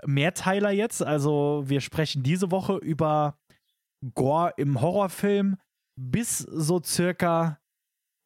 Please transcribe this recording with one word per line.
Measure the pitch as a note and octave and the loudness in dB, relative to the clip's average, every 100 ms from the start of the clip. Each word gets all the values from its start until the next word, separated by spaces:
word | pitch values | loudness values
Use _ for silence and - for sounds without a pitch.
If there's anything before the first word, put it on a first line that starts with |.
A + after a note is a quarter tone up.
| - | 0
Mehrteiler | C#3 D#3+ - F#3 G3+ G3+ | 2 2 0 0 2 2
jetzt, | G3 A3+ - | 2 0 -2
also | E3 D3+ D3 D3 D3 D3 C3+ | -2 0 2 2 2 0 0
wir | C#3 | -2
sprechen | - - D#3 C#3 | 0 -2 -2 0
diese | C3 F3+ F#3+ | 0 0 0
Woche | F#3+ F#3 F#3+ | 0 0 -2
über | - D3+ D#3 D3+ D3 - _ _ _ _ _ - B2+ - | -2 0 2 2 0 -2 _ _ _ _ _ -14 -10 0
Gore | C3 D#3 E3+ - | 2 2 0 0
im | C#3+ B2+ | 0 2
Horrorfilm | D#3 G3 F#3+ - G3+ G3+ G3 F#3+ _ _ _ - | 0 0 -2 0 0 2 0 -2 _ _ _ -12
bis | B2+ F#3+ A#3+ - | -4 -2 -2 -6
so | C3 D#3 D3+ F3+ | -6 -4 0 0
circa, | - - F3 F3 E3+ E3 E3 D3 _ _ _ _ _ _ | 0 0 0 0 0 2 0 -4 _ _ _ _ _ _